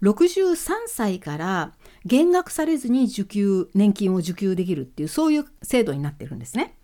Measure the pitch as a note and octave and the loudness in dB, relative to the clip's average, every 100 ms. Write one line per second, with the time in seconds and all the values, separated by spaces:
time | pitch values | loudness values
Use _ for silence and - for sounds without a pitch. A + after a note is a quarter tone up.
0 | G3 G#3 F4 F#4 F#4 E4+ - G4+ A#4 - | 0 4 2 4 0 0 -2 -6 -6 -4
1 | G#3+ F#3 D#3 D3+ F3 F#3 D3+ - - - | -4 -4 -6 -6 -2 -2 -4 -10 -20 -16
2 | E3+ B3+ E4+ F4+ F4+ - D#4 D#4 B3 B3+ | 0 4 4 2 0 -4 -2 -2 0 2
3 | B3 - G3 G#3 G3+ F#3+ F3+ G3 G#3 G3 | 2 0 -4 0 2 2 0 2 4 4
4 | G3 F#3 E3+ F3 G3 F#3 F#3 D#3 B2+ - | 0 0 -2 -4 -2 -2 -2 -4 -6 -8
5 | D#3 - D#4 D4+ D4 _ - B3+ A3 C#3 | -4 0 2 2 -2 _ -2 0 2 -2
6 | D3 D3 C3+ C3 B2 A3 E4 - | -6 -8 -12 -12 -8 -4 -4 -6